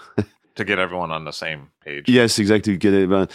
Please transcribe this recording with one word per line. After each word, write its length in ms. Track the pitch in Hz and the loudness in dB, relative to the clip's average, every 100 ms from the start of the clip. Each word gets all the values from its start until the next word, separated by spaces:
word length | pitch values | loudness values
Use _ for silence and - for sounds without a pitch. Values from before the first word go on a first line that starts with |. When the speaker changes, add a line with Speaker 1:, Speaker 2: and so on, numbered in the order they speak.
| - - | -10 -8
Speaker 1:
<laughs> 60 | 104 _ _ - | -8 _ _ -10
Speaker 2:
To 80 | |
get 140 | 101 98 | -4 -2
everyone 320 | 92 90 85 | -2 -4 -6
on 140 | 80 | -6
the 80 | 76 | -8
same 360 | - 82 76 69 _ | -10 -10 -10 -14 _
page. 220 | 78 73 73 | -14 -8 2
Speaker 1:
Yes, 280 | 123 117 - | 4 4 2
exactly. 380 | 104 107 107 92 | 2 2 2 0
Get 160 | 104 | 2
everyone, 360 | 98 92 98 90 | 2 4 2 0